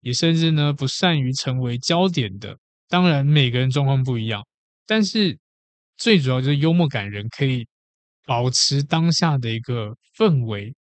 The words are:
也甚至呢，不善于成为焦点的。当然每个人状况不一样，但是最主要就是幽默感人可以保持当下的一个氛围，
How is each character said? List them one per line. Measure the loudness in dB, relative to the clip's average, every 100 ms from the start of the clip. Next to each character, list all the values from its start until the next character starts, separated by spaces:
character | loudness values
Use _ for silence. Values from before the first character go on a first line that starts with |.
也 | -8
甚 | -2 0 2
至 | 2
呢， | 2 0
不 | -2 -4
善 | 0 0 2
于 | 0
成 | -4 -4 -4
为 | -2 -4
焦 | -2 0 2
点 | 0 -4 -6
的。 | -14 -16 _ _ -2
当 | 2 4
然 | 4
每 | 4 4 4
个 | 2
人 | 0
状 | 0 0
况 | 0
不 | 0 -2
一 | -2
样， | -6 -8 _ _ _ -2
但 | 0
是 | 0 2 0 -2 _ _ _ _ _ -4
最 | 4 4
主 | 4
要 | 0
就 | 0
是 | 2
幽 | 2
默 | 2 2
感 | -2 -6
人 | -8 -10
可 | -4
以 | -2 -2 -6 _ _ _ _ _ -4
保 | -2 0
持 | 0 0 0
当 | 0 0 0
下 | 0 0 0
的 | -2
一 | -6
个 | -6 -6 -6 -12 _ 0
氛 | 2 2
围， | -2 -6 -8 -16 _